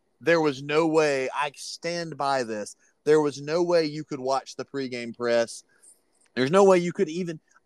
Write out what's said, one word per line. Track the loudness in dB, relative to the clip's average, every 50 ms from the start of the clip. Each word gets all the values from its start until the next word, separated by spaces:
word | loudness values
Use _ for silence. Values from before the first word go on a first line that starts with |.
| _ _ _ _
there | 0 2 2 2
was | 2 0 -2 -4
no | -6 -2 0 2 2
way, | 4 2 2 2 2 2 0 -2 -4 -4
I | -4 -6 -6 -6
stand | -10 -14 -14 -14 -10 -8 -8 -6 -6 -8 -8 -8 -4
by | -2 -2 0 0 -2
this, | -4 -6 -6 -8 -10 -14 _ _ _ _ _ _
there | 4 4 4
was | 4 2 -2 -4
no | -6 -4 -2 0 0
way | 2 2 2 2
you | 0 -4 -8 -8
could | -8 -10 -6
watch | -2 -2 -2 -2 -2 -6 -12
the | -14 -12
pregame | -10 -8 -8 -6 -6 -6 -8 -8 -10 -8 -6
press. | -2 0 2 2 0 0 -4 -12 -20 _ _ _ _ -20 _ _ _ _ _ _ _ _ _
There's | -2 0 4
no | 4 6 6
way | 8 6 4
you | 2 0 -2
could | -2 -4 -4
even, | -2 -6 -6 -6 -8 -12 -14 _ _ _ _